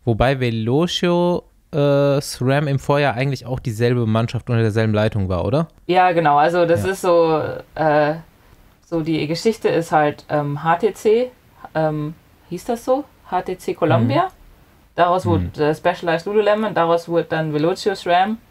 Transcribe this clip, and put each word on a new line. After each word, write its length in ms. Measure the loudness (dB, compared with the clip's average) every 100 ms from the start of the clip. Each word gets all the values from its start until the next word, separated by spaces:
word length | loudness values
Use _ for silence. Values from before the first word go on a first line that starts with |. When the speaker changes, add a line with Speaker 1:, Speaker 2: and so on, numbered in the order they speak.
Speaker 1:
wobei 340 | -2 0 0 0
Velocio, 1000 | -2 -2 -2 0 0 -2 0 0 0 -2 -6 _ _
äh, 480 | -2 2 2 2 0
sram 480 | -4 -4 0 0 0
im 100 | -2
Vorjahr 360 | 0 0 0
eigentlich 320 | -2 -4 -4 -6
auch 120 | -8
dieselbe 480 | -6 -2 0 0 0
Mannschaft 420 | 0 0 -4 -2
unter 140 | 0
derselben 320 | 2 0 0
Leitung 340 | 2 0 0 -2
war, 160 | -2
oder? 220 | 0 0 -2 _ -2
Speaker 2:
Ja, 260 | 2 4
genau. 240 | 4 2 4
Also 260 | 4 2 2
das 180 | 2
Speaker 1:
Ja. 60 | 0
Speaker 2:
ist 80 | -2
so, 420 | 2 4 4 2 -2 -8 -12
äh, 400 | -2 2 2 2 -2 -10 _ _ -20 _ _ -8
so 140 | -6
die 260 | -2 -2 -2
Geschichte 420 | -2 -2 0 0
ist 220 | 0 0
halt, 340 | 2 2 -2 -4
ähm, 340 | -4 -2 -4
H 140 | 0 0
T 180 | 0
C, 360 | 0 2 2 0 -6 _ _ -8
ähm, 400 | -2 -2 -2 -8 -10 _ _ -14
hieß 160 | -12 -6
das 180 | -6
so? 180 | -2 -2 -4 _ -6
H 140 | -6
T 160 | -4 -8
C 160 | -6
Columbia. 520 | -2 0 2 2 0 -2
Speaker 1:
Mhm. 40 | -6 -20 -20 _ _ _
Speaker 2:
Daraus 320 | 0 2 2 0
wurde, 240 | 0 -2 -2
Speaker 1:
Mhm. 40 |
Speaker 2:
äh, 140 | -2
Specialized 520 | 0 -2 0 0 0 0
Lululemon, 460 | 2 2 2 0
daraus 360 | 0 2 0 0
wurde 160 | -2
dann 280 | 0 -2 -2
Velocio 440 | 0 0 0 -4 -4
sram 420 | 0 2 2 -4 _